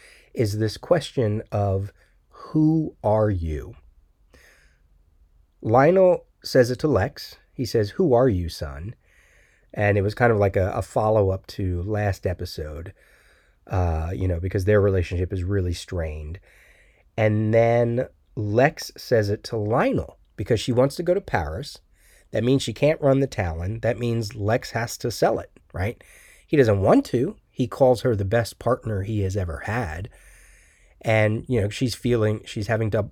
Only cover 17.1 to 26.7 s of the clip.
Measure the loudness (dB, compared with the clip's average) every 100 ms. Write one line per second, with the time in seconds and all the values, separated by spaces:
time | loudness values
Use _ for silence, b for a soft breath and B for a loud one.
17.1 | 0 0 2 2 4 4 4 2 -2 -4
18.1 | _ _ -8 -2 2 2 0 -14 -12 0
19.1 | 0 2 -2 -4 -4 -2 0 0 -2 -6
20.1 | -12 _ -8 -2 0 0 2 2 0 -2
21.1 | -2 0 -2 -2 -6 -10 -16 _ b b
22.1 | b b -2 2 2 0 0 0 2 2
23.1 | 2 0 -2 -4 -4 -6 -4 -4 -2 -2
24.1 | -4 -4 -4 -2 -2 -2 -6 -6 -6 -6
25.1 | 0 0 0 -6 _ _ -6 -4 -6 b
26.1 | b b b b 4 6